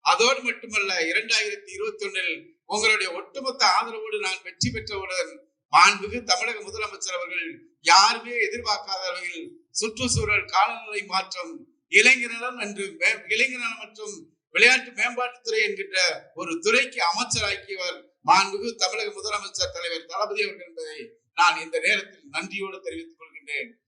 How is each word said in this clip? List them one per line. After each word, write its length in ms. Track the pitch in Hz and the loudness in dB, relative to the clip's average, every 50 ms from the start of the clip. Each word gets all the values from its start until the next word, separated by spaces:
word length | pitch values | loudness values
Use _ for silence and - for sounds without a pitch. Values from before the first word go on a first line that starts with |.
| _ | _
அதோடு 360 | 143 175 180 226 254 269 262 | 4 6 6 6 4 4 2
மட்டுமல்ல, 480 | 254 240 226 - - 226 208 208 196 196 185 175 | 0 -4 -6 -6 -10 -4 -2 -2 0 0 0 0
இரண்டாயிரத்தி 720 | 160 165 175 208 220 226 226 220 208 208 202 202 - - | 0 0 0 0 0 2 0 0 0 -2 -6 -8 -12 -16
இருபத்தி 360 | - 196 214 220 202 - 208 | -10 -6 -6 -6 -6 -6 -8
ஒன்னில் 280 | 190 196 190 180 170 160 - - - _ _ _ | -4 -4 -4 -4 -4 -6 -8 -12 -20 _ _ _
உங்களுடைய 440 | - 196 214 220 220 214 208 196 180 | -4 -4 0 2 2 2 2 0 -4
ஒட்டுமொத்த 500 | 170 190 - - _ 277 254 262 247 - 226 | -4 -8 -10 -10 _ -6 -6 -6 -2 2 4
ஆதரவோடு 520 | 196 180 202 226 233 226 220 220 220 208 208 | 4 4 4 2 0 -6 -8 -6 -6 -4 -2
நான் 220 | 202 190 190 185 | -2 -4 -4 -4
வெற்றி 280 | - 185 185 _ - 247 | -10 -16 -4 _ -2 -2
பெற்றவுடன் 640 | 240 220 214 208 208 196 190 185 185 180 170 - - - _ _ _ _ _ _ | -2 -4 -8 -6 -8 -8 -6 -4 -4 -4 -4 -4 -8 -18 _ _ _ _ _ _
மாண்புமிகு 500 | - 160 180 196 202 190 190 208 214 247 | 8 8 8 8 6 4 -4 -6 -6 -8
தமிழக 360 | 220 208 - - 220 233 226 208 | 0 0 0 0 0 -4 -6 -6
முதலமைச்சர் 580 | 190 190 196 214 214 208 196 196 - 190 180 175 | -10 -10 -8 -6 -6 -6 -6 -10 -8 -6 -6 -6
அவர்கள் 300 | 175 170 180 175 165 165 156 - - _ _ _ | -6 -6 -6 -8 -8 -8 -12 -14 -20 _ _ _
யாருமே 540 | - 165 175 190 208 226 233 233 226 233 240 | 4 6 8 8 8 6 4 0 -6 -6 -2
எதிர்பார்க்காத 680 | 233 214 196 202 240 - 214 208 190 190 196 190 185 185 | -2 -2 -2 -2 -4 -2 -2 -2 -2 -4 -8 -8 -6 -6
அளவில் 360 | 180 175 180 180 175 175 165 160 - - - _ _ | -6 -6 -6 -8 -10 -10 -10 -12 -14 -18 -20 _ _
சுற்றுச்சூழல், 760 | _ - 202 226 214 240 254 240 226 - 214 208 208 196 - | _ -4 -4 -4 -4 -2 -2 0 0 0 2 2 0 0 0
காலநிலை 560 | - - 190 202 226 226 - 226 214 208 202 190 | 2 4 4 4 4 0 -8 -10 -8 -8 -8 -6
மாற்றம், 480 | - 180 190 185 - - 185 175 165 156 139 - _ _ _ _ _ | -2 -2 -2 -2 -2 -8 -10 -10 -10 -12 -16 -18 _ _ _ _ _
இளைஞர் 420 | 165 202 220 247 262 254 240 233 | 6 6 8 8 6 4 0 -6
நலன் 280 | 233 233 240 254 254 247 | -6 -6 -6 -8 -6 -6
என்று 280 | 208 208 202 196 196 185 165 160 | -8 -8 -6 -6 -8 -8 -6 0
மே-, 240 | 180 208 220 214 - 190 | 0 0 0 0 -2 -2
இளைஞர் 320 | 208 233 247 254 254 247 | 0 0 2 0 0 -4
நலன் 220 | 240 226 226 214 | -6 -6 -6 -8
மற்றும் 340 | 214 214 _ 208 214 214 208 170 160 _ _ _ _ _ - | -14 -18 _ -14 -12 -12 -12 -14 -16 _ _ _ _ _ 2
விளையாட்டு 360 | 180 220 247 262 254 254 247 | 4 6 6 6 4 0 -6
மேம்பாட்டுத்துறை 680 | 226 208 220 247 247 240 247 247 - - _ 226 220 220 | -4 -2 -2 -2 0 -2 -4 -4 -6 -10 _ -2 0 0
என்கின்ற 340 | 214 202 196 185 196 - 185 185 180 170 156 - - - _ | 0 0 -2 -6 -8 -2 0 2 2 2 0 -4 -10 -16 _
ஒரு 180 | 160 180 170 165 170 | -8 -6 -6 -6 0
துறைக்கு 420 | 165 208 226 254 277 - - 240 | 2 4 4 4 2 2 -2 0
அமைச்சராக்கியவர் 960 | 180 170 170 214 247 - - 226 208 196 196 196 - 202 196 185 180 175 165 - - _ _ _ _ | 0 0 2 0 -2 -2 0 -2 0 -2 -2 -4 -6 -10 -8 -6 -6 -6 -6 -8 -14 _ _ _ _
மாண்புமிகு 460 | 151 175 190 196 196 196 202 220 240 226 | 6 6 6 6 4 -2 -4 -4 -6 -2
தமிழக 340 | - 185 185 - 226 214 208 | -2 -2 -2 0 -2 -4 -4
முதலமைச்சர் 640 | 208 196 202 214 208 202 196 190 - - 185 180 | -6 -8 -6 -4 -4 -4 -4 -6 -6 -4 -4 -4
தலைவர் 340 | - 170 175 170 170 165 165 | -4 -6 -6 -6 -6 -6 -8
தளபதி 340 | - 170 196 208 202 202 214 | -8 -4 -4 -2 -2 0 -2
அவர்கள் 240 | 208 196 - - - | -2 -4 -4 -12 -18
என்பதை 320 | - - - - 151 151 151 - - - _ _ _ _ | -20 -18 -16 -14 -14 -12 -14 -14 -16 -18 _ _ _ _
நான் 260 | 160 175 175 170 160 | 4 4 4 4 2
இந்த 160 | 160 160 160 160 | -6 -4 -4 0
நேரத்தில் 460 | 156 - - 196 196 - - _ _ 139 | 2 2 2 2 -2 -8 -18 _ _ -10
நன்றியோடு 480 | 139 165 190 185 185 202 196 190 185 180 | -8 -8 -8 -6 -8 -8 -8 -8 -8 -10
தெரிவித்துக் 400 | - - 160 165 165 165 _ _ | -10 -10 -10 -10 -12 -14 _ _
கொள்கின்றேன். 500 | 156 156 _ - 139 147 147 269 247 - - _ _ | -20 -20 _ -20 _ -8 -8 -8 -8 -8 -14 _ _